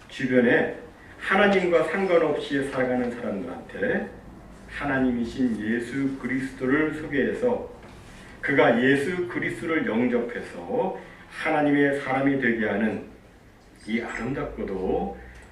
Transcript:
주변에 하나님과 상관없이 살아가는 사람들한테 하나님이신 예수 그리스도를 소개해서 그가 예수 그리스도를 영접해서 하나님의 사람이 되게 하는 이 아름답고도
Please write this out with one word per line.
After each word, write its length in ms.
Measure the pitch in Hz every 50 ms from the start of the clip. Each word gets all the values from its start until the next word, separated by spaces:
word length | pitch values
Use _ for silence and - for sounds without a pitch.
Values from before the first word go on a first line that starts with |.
| - -
주변에 680 | - - 131 123 127 123 117 120 156 - - - - - - - - - - - - -
하나님과 640 | - - 190 196 208 196 196 190 180 175 170 160 156
상관없이 840 | - - 196 190 185 175 165 160 147 143 - - - 143 139 135 131
살아가는 380 | - 127 127 123 123 123 120 117
사람들한테 960 | 113 - 117 107 101 98 90 - - - - - - - 95 - 98 - - - - - - - - - - - - - - -
하나님이신 920 | - - 143 143 135 131 127 127 120 120 117 - - 135 127 120 110 101
예수 580 | 104 107 117 120 117 - 135 139 139 135 135 -
그리스도를 760 | 123 120 131 131 131 - - - 131 127 139 156 156 151 147
소개해서 800 | - - - 143 131 117 107 98 - - 123 - - - - - - - - - - - - - - - - - -
그가 420 | - - 139 135 151 117 113 117
예수 460 | 127 135 143 139 - 185 180 180 175 -
그리스도를 580 | - 151 143 143 - - 170 165 160 151 -
영접해서 1120 | - 107 117 123 123 123 117 110 - - 95 - - - 87 85 95 - - 185 185 - - - - - - - -
하나님의 680 | - - - 160 156 151 147 143 143 143 143 139 139 -
사람이 400 | - 131 131 135 139 139 139 -
되게 260 | 120 117 113 110 107
하는 460 | 104 98 104 110 107 - - - - - - - - - - - - - - - - - - -
이 140 | 107 113 117
아름답고도 1160 | 113 - - - 113 127 139 95 90 - - 113 104 95 95 92 95 101 135 - 196 196 - - - - - - - -